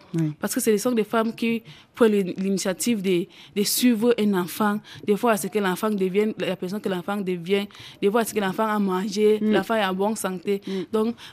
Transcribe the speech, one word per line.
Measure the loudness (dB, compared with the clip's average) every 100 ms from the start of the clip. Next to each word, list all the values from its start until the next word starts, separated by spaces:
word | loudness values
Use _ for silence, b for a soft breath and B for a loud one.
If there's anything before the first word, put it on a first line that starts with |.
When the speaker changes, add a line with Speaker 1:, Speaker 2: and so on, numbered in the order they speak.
| -6
Speaker 1:
Oui. | -2 -2 -2
Speaker 2:
Parce | -6
que | -2
ce | 2 2
sont | 2
les | -2
femmes | 0 0 -2
qui | -2 -2 -2 -6 B B
prennent | 2 4
l'in-, | 4 0 -2
l'initiative | -2 -2 -2 -2 -2 0
de, | 0 0 -2 B B -2
de |
suivre | 0 2 4 4 2 2
un | 2
enfant. | 2 0 0 0 0 B B
Des | -2 0
fois, | 2 0
c'est | 0
que | -2
l'enfant | 0 0 -2
devienne, | 0 0 0 0 -2
la | -4 -4
personne | -6 -6
que | -4
l'enfant | -4 -4 -4
devient. | -4 -4 -2 -2 -2 B B B
Des | 0
fois, | 2
c'est | 0 -2
que |
l'enfant | -2 0 0
a | 0
mangé, | 0 0 -2 2 4 4
Speaker 1:
Mm. | 4
Speaker 2:
l'enfant | 2 2 0
est |
en | 0
bonne | 0 -2
santé. | -2 -4 -6 -4 -4 -4
Speaker 1:
Mm. | -6 -4
Speaker 2:
Donc, | -2 -2 -4 B